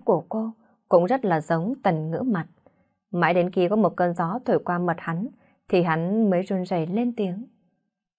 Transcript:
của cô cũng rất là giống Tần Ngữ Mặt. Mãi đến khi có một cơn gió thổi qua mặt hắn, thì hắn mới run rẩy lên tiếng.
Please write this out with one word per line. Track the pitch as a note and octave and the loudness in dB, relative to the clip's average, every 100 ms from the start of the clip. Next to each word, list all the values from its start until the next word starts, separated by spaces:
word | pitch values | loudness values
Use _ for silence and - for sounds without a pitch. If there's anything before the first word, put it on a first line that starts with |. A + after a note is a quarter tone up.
của | - F3+ E3+ | 0 0 0
cô | A3 A3 - _ _ - | -6 -6 -10 _ _ 2
cũng | F3+ | 2
rất | F3+ C4 | 4 0
là | G3+ D#3+ | 0 0
giống | D#3 E3 F#3+ C#4 | 0 -2 -2 -2
Tần | G3 D#3+ D#3 | 0 0 -2
Ngữ | - C4 | -4 -2
Mặt. | F#3 D#3+ _ _ _ _ _ _ | -2 -4 _ _ _ _ _ _
Mãi | F3 E3 | 0 2
đến | F3+ F3 | 2 0
khi | F#3 F3 | 2 2
có | G#3+ | 4
một | F3+ E3+ | 2 2
cơn | F3 | -2
gió | F3 E3+ A3+ | 0 -4 -4
thổi | B3+ F3+ | 0 0
qua | - F3 | 0 -2
mặt | F3+ E3+ | -2 -2
hắn, | - E3 A#3+ - _ _ - | -4 -6 -6 -10 _ _ -2
thì | F#3 | 0
hắn | F3 D#3+ E3+ G#3+ G#3+ | 2 0 0 2 2
mới | F3 | 2
run | F#3+ F#3+ | 0 -4
rẩy | F3+ F3+ D#3+ | -2 -2 -2
lên | G3+ B3 A#3 | -2 -2 -2
tiếng. | F#3+ F#3+ C4 _ _ _ _ _ _ | -4 -4 -10 _ _ _ _ _ _